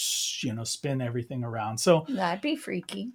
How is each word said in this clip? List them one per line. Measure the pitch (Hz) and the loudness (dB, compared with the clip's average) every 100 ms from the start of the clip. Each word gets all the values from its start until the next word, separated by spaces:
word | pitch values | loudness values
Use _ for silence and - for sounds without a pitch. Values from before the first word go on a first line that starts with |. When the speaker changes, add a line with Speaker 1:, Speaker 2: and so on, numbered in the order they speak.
| - - - - | 0 0 -2 -2
Speaker 1:
you | 135 | -2
know, | 110 | -2
spin | 113 - 147 135 | -4 -4 -2 0
everything | 120 120 117 131 | 0 -2 -4 -4
around. | 120 113 107 110 | -4 -2 -4 2
So | - 165 160 | 6 6 6
Speaker 2:
That'd | 247 180 185 | 0 0 0
be | 294 311 | -2 -4
freaky. | - 180 - 196 226 | -4 -6 -6 -8 -2